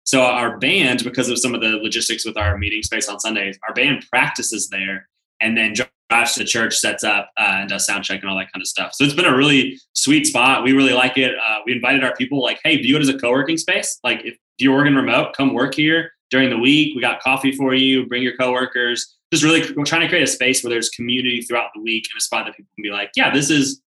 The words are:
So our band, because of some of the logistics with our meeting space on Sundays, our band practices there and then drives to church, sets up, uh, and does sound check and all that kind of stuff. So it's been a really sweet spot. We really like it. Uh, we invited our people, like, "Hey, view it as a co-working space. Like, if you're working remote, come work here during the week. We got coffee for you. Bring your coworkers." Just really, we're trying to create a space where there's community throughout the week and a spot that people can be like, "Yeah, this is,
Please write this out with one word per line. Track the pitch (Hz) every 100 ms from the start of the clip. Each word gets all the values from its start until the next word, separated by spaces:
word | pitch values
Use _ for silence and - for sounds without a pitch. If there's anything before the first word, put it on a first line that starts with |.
So | - 131
our | 123 120 120 113
band, | 131 190 135 123
because | 120 131 120
of | 120
some | 127
of | 113
the | 113 107
logistics | 110 117 113 113 113
with | 107
our | 104 101
meeting | 104 110
space | 110 110 104
on | 104
Sundays, | 110 107 98 95 113
our |
band | 120 139 127 -
practices | 123 147 - 110 104 -
there | 98 95 98 - _ _ -
and | 113 113
then | 110 104 123 _ -
drives | 117 113
to | -
church, | 101 117 113
sets | - 107 104
up, | 110 104 - -
uh, | 104 95
and | 101
does | 98 -
sound | 101
check | 98 95
and | 98
all | 95
that | 92
kind | 92
of | 107
stuff. | - 92
So | -
it's | 143
been | 147
a | 175 131
really | 147 139 135 - _
sweet | - 135 151 147
spot. | 120 127 127
We | 123
really | 135 135
like | 123 127 135
it. | 127 131
Uh, | 113 107
we | 117
invited | 123 123 139
our | 127 -
people, | 131 139
like, | 120 110
"Hey, | 160 147
view | 120 151
it |
as | 135
a | 135
co-working | 120 131 143 160
space. | - - - -
Like, | 123 113
if | 113 - _ -
you're | 135
working | 135 143
remote, | 135 117 127 - -
come | 135
work | 113 135 151
here | 156 165 165 _ -
during | 131 131
the | 113
week. | 127 151 147 127
We |
got | 120 110
coffee | 127 - 139
for | 135 135
you. | 131 135 131
Bring | 117 123
your | 127 123
coworkers." | 127 127 127 123 120 117 - _ -
Just | 160
really, | 156 165 -
we're | 143
trying | 143 165
to | 160
create | 175
a | 127
space | - 127 131
where | 120
there's | 117 113
community | - 120 127 123 117
throughout | 120 120 110
the | 107
week | 110 113 -
and | -
a |
spot | - 113 104
that | -
people | 101 -
can |
be | 104
like, | 101 101 262
"Yeah, | -
this | 139 143
is, | 147 131 - _